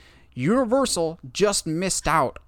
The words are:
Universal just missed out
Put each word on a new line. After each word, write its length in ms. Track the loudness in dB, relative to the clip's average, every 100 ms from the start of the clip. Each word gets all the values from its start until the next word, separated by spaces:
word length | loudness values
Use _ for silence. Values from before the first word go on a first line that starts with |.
| -20 -20 _
Universal 840 | -4 0 2 2 2 2 0 -4 -4 -12
just 340 | 0 0 0 -4
missed 400 | -4 -4 -4 0
out 320 | 2 0 -4